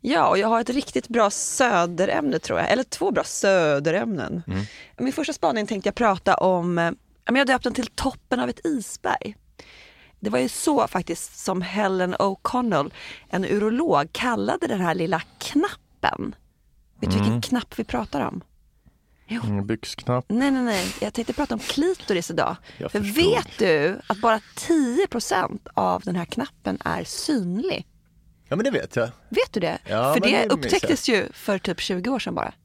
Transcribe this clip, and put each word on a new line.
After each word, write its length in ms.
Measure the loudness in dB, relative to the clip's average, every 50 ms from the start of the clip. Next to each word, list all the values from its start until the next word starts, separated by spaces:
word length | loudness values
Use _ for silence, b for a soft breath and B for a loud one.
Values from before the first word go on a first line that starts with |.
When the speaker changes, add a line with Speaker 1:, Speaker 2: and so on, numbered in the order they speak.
Speaker 1:
Ja, 260 | 0 2 2 4 4 4
och 80 | 4 4
jag 100 | 4 4
har 140 | 2 2
ett 80 | 2 0
riktigt 380 | -2 -2 -2 -2 -2 -4 -4 0
bra 220 | 2 2 2 2
söderämne, 1080 | 2 -2 -4 -4 2 2 2 4 4 4 2 2 2 0 0 2 2 0 0 0 0 -2
tror 200 | -2 0 0 0
jag. 120 | 2 2
Eller 120 | 2 2 2
två 280 | _ -4 -2 0 2
bra 120 | 2 2 0
söderämnen. 1200 | -2 -4 0 2 4 6 6 6 4 4 2 2 2 2 2 0 0 -2 -4 -4 -4 -4 -6 -6 -4
Speaker 2:
Mm. 140 | -4 -4 -4 -4 B B B B B B
Speaker 1:
Min 160 | -4 -2 -2
första 200 | -2 -2 -4 -4
spaning 340 | 0 0 0 2 0 -2 -2
tänkte 200 | -4 -2 -2 -2
jag 80 | 0
prata 380 | 2 2 2 2 2 2 2 2
om, 420 | 4 4 4 4 4 2 0 0 2
eh, 60 | 0
ja, 60 | 0 -2 -4 _ _ _ _ _ 2
men 40 | 2
jag 120 | 4 4 4
döpte 220 | 2 2 2 -2
den 40 | -2
till 140 | -2 -6 -6 _
toppen 440 | -4 -4 -4 -4 -4 _ _ -2 -2
av 100 | 0 -2
ett 160 | -4 -4 -2
isberg. 720 | -2 -2 -2 -4 -6 -12 -6 _ -2 -2 0 -2 -8 -12 _ _ _ _ B B B B B B B B B B B B B
Det 100 | -6 0
var 100 | 0 2
ju 100 | 0 0
så 380 | -2 -2 0 2 2 2 2 2
faktiskt 520 | 0 -4 -4 -4 -6 -8 -8 -14 -14 -8
som 220 | -4 -2 -2 -2
Helen 540 | -2 -4 -2 0 0 2 2 2 0 0 0
O'Connell, 760 | 0 0 0 0 -2 _ -4 -2 0 0 2 2 2 0 0 B B B B B B B B
en 160 | -4 -2 0
urolog, 640 | 0 0 2 2 2 2 2 2 4 4 2 2 0
kallade 560 | _ -4 -2 -2 0 0 0 0 0 0 0 -2
den 140 | 0 0
här 140 | 0 0 0
lilla 260 | 0 0 0 0 -2 -2 -6 -14 _
knappen. 960 | -12 -2 2 2 2 2 -2 -8 _ _ _ _ -2 -2 -2 -2 -8 -8 -10 -12 _ _ _ _ _ _ _ _ _ _ _ _
Vet 80 | -2 0
du 40 | 2
vilken 120 | 2 2 2
Speaker 2:
Mm. 140 | 2 0
Speaker 1:
knapp 320 | 0 0 -2 -2 -2 _ -8 -8
vi 40 | -6
pratar 380 | -4 -4 -4 -4 -4 -4 -4 -4 -4
om? 140 | -4 -8 -12 _ _ _ _ _ _ _ _ -20 _ _ _ _ _ _ _ _
Jo. 100 | -6 -4 -2
Speaker 2:
Mm, 240 | -2 -2 -2 -2 -2
byxknapp. 580 | -4 -4 -4 -12 -14 -10 -4 -2 -2 -2 -2 _
Speaker 1:
Nej, 240 | -2 0 2 2
nej, 100 | 2 2 0
nej. 220 | 0 0 -2 -2 -4 -4 -4
Jag 120 | -6 -4 -4
tänkte 200 | -4 -4 -4 -2
prata 200 | -4 -2 -2 -2
om 60 | -6
klitoris 680 | -4 -4 -2 0 2 0 0 -2 -2 -2 -2 -2 -2 -2
idag. 240 | -2 0 0 0 -2 -6 B B B B
Speaker 2:
Jag 140 | -10 -4
Speaker 1:
För 80 | -4 -2
Speaker 2:
förstod. 240 | -2 0 2 4 4
Speaker 1:
vet 220 | 6 4 4 0 -4 -2 0
du 420 | 4 4 6 6 4 2 0 -2 -4 -4
att 140 | -4 0
bara 180 | 2 2 2 2 0 -8 -14
tio 520 | -12 -2 2 4 4 4 2 2 2 0 0
procent 600 | 0 -4 -2 0 0 0 0 -2 -4 -8 _ -4 -2
av 280 | 0 2 2 0 0 -2
den 100 | -4 -4
här 100 | -4 -4
knappen 520 | -4 -4 -6 -6 -6 -8 _ _ -6 -6 -4 -4
är 180 | -4 -4 -4 -6
synlig? 840 | -8 -8 -8 -2 0 0 0 0 0 -2 -2 -2 -2 -4 -4 -8 _ _ _ _ _ _ _ _ -20 _ _ _ _
Speaker 2:
Ja, 80 | -2
men 80 | 0 0
det 60 | 2
vet 240 | 0 0 -2 -2 -2
jag. 140 | -2 -2 -2 -4 -12 -14 -4
Speaker 1:
Vet 220 | 0 0 0 0 0
du 60 | -2
det? 180 | -2 -2 -2 -4 -6
Speaker 2:
Ja, 280 | -2 0 2 2 4 4
Speaker 1:
För 60 | 4
Speaker 2:
men 120 | 4 4
Speaker 1:
det 60 | 4 4
Speaker 2:
det 100 | 2 0
minns 40 |
jag. 0 |
Speaker 1:
upptäcktes 580 | -2 -4 -2 0 0 0 2 0 -2 0 0 0
ju 180 | 0 0 0 -2 -8
för 240 | -10 -4 -2 -2 -2
typ 220 | -2 -4 -4 -4
tjugo 300 | -4 -4 -4 -4 -2 -2
år 100 | -4 -2
sedan 160 | -4 -4 -4
bara. 180 | -4 -4 -6 -6 _